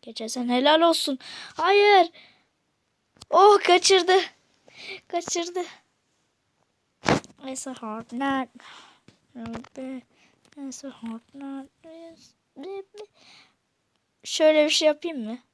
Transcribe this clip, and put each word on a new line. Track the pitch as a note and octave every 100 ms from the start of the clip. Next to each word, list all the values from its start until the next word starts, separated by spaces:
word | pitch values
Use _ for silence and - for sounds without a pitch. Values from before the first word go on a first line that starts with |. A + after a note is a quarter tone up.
Geçersen | - A3+ A3+ B3+ A#3+
helal | B3 C#4 D#4
olsun. | E4+ E4 - C4+ - - - -
Hayır. | E4+ G4+ G#4 G4+ E4+ - - _ _ _ _ _ _ _ _ _ -
Oh, | E4 G4 G4+
kaçırdı. | - F4+ F4+ F#4+ F4 F#4+ F4 _ _ _ _ - - F#4+ _
Kaçırdı. | F4 F4 F4 E4+ F4+ F4 - _ _ _ _ _ _ _ _ _ _ _ _ - - - _ C4+
It's | C4 -
a |
hard | B3+ A3 G#3+ A#3
night. | A#3+ C#4 C4+ B3+ - - - - _ _ _ _ B3+ A#3 A#3 B3+ - C4 C4 _ _ _ _ _ - C4+ B3+ C#4 A#3+ A3+ A3+ _ C#4 C#4 C4+ C4+ _ E4 E4 E4 E4 _ _ _ - D#4 G4 G4 G#4 G#4 _ _ _ _ _ _ _ _ _ _ _
Şöyle | - - D#4 D#4 D4+
bir |
şey | D#4 D#4
yapayım | D4+ E4+ D#4 G#3+
mı? | B3 _